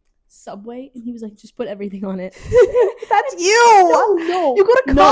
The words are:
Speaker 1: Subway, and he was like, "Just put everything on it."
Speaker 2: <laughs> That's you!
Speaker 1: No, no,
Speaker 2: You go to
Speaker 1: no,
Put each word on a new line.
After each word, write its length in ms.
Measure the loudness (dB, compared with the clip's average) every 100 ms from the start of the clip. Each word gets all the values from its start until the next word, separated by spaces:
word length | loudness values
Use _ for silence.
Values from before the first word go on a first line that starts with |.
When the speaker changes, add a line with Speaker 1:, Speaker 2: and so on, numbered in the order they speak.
| _ _ _
Speaker 1:
Subway, 640 | _ -20 -20 -18 -18 -20
and 100 | -18
he 80 | -16
was 100 | -14
like, 140 | -16 -20
"Just 180 | -20 -14
put 120 | -12
everything 360 | -12 -12 -12
on 140 | -10 -10
it." 160 | -12
Speaker 2:
<laughs> 760 | -16 -2 2 2 2 -2 -4 -4
That's 240 | -2 -2 -4
you! 480 | 0 4 6 6 4
Speaker 1:
No, 220 | 2 0 -2
no, 320 | -2 -2 -2 0
Speaker 2:
You 80 |
go 100 | 2
to 200 | 2 2
Speaker 1:
no, 80 | 2 4